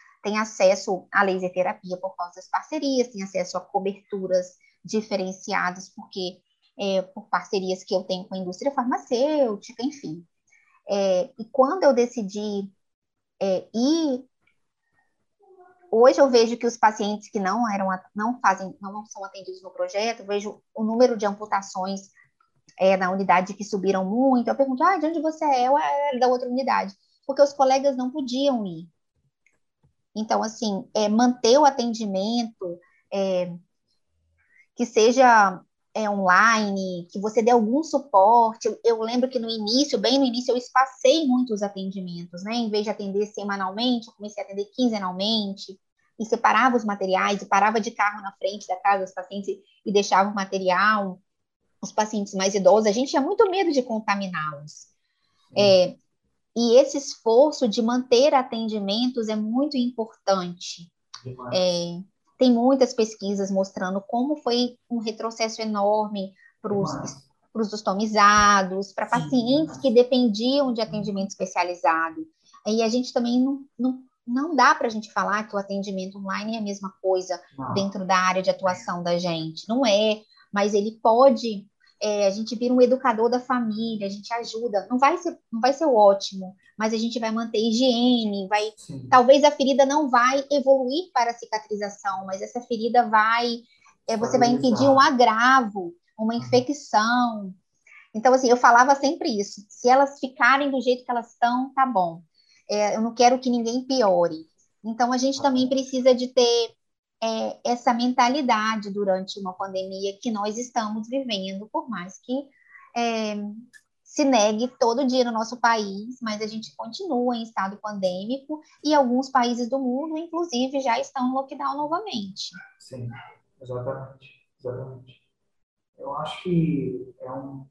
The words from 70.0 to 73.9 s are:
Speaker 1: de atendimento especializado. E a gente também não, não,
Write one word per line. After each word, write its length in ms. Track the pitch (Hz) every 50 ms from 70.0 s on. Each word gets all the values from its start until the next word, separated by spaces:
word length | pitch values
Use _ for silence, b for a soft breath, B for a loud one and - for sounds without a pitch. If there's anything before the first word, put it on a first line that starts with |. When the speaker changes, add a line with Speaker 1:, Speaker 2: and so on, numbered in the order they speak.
| 247 247 269 247 247 233 202 208 226 254 269 285 285 254 233
Speaker 1:
de 80 | 233
atendimento 520 | 220 214 185 214 202 214 202 196 196 196 -
especializado. 920 | - 196 190 - 190 175 180 175 175 - 170 165 160 165 165 160 160 160 - _ b b b b b b
E 160 | 208 220 226 226
a 60 | 220
gente 240 | 220 247 254 - -
também 260 | 254 240 240 240 254
não, 240 | 254 277 277 269 277 - _ -
não, 240 | 240 254